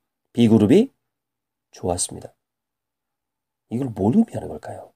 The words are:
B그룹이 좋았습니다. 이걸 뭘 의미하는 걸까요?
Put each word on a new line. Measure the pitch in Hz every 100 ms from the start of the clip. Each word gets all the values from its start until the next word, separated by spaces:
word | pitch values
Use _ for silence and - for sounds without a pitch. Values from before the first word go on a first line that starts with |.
| _ _ _
B그룹이 | - 117 110 104 170 262 _ _ _ _ _ _ _ _
좋았습니다. | - 92 87 - - - _ _ _ _ _ _ _ _ _ _ _ _ _ _
이걸 | 113 135
뭘 | 98 98 190
의미하는 | 226 110 -
걸까요? | 78 - 80 -